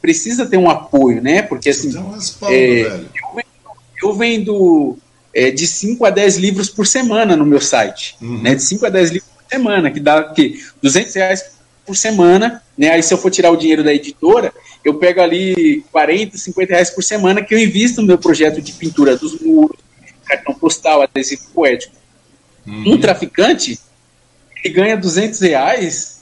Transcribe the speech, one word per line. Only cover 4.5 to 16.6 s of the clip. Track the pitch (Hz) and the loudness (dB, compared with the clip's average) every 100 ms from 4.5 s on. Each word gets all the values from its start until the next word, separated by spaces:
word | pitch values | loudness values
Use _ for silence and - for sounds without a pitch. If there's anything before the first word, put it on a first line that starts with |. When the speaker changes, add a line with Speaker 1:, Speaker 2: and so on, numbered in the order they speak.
| 208 180 160 135 123 _ _ _ | 0 2 4 0 -6 _ _ _
Speaker 1:
é, | - 127 | 0 0
de | 135 170 | 0 -6
cinco | - 202 240 226 | -4 -6 0 0
a | |
dez | 190 202 175 | 2 2 2
livros | 190 190 202 | -2 -2 -6
por | - 208 | -4 -2
semana | 262 247 214 220 165 | 0 0 0 2 2
no | |
meu | 151 143 | 4 2
site, | - 127 101 - - - | 2 0 -2 -6 -16 -14
Speaker 2:
Uhum. | 113 117 | -12 -4
Speaker 1:
né? | 120 | -2
De | 131 | 0
cinco | - 202 226 | -2 -2 -2
a | |
dez | 185 170 | 0 0
livros | 175 _ | -2 _
por | _ _ | _ _
semana, | 269 233 202 151 | -4 0 0 -2
que | 147 | -2
dá | 143 156 | 2 2
o | 156 | 0
quê? | - 135 - - _ | 0 0 0 -18 _
Duzentos | 139 160 226 | 0 0 -2
reais | 190 185 190 - _ _ _ | -2 -2 -2 -6 _ _ _
por | - 190 | -10 -6
semana, | 220 214 175 190 226 240 _ - | -2 2 4 4 2 -6 _ -2
né? | 151 | 2
Aí, | 165 | 2
se | 165 | 2
eu | - | 0
for | 185 | 0
tirar | 185 175 | 2 2
o | 165 | 4
dinheiro | 160 156 | 2 2
da | 151 | 2
editora, | 147 147 - 160 233 196 - - - | 0 -4 -4 2 2 2 -8 -20 -4
eu | 147 | -2
pego | 151 175 180 | 2 2 4
ali | 170 175 190 185 160 151 - | 2 2 -2 2 2 2 -2
quarenta, | 160 151 180 214 190 | 0 2 0 -2 -8
cinquenta | - 180 | -10 -4